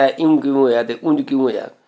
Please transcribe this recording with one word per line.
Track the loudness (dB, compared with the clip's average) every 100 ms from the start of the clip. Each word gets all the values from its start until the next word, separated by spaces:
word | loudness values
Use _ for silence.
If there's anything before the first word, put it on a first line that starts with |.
ਇਹ | 0 2
ਇਉਂ | 2 2
ਕਿਉਂ | 2 2
ਹੋਇਆ | 2 2
ਤੇ | -2 -4
ਉਂਝ | -2 -2
ਕਿਉਂ | -2 -2
ਹੋਇਆ। | 0 -2 -8 -16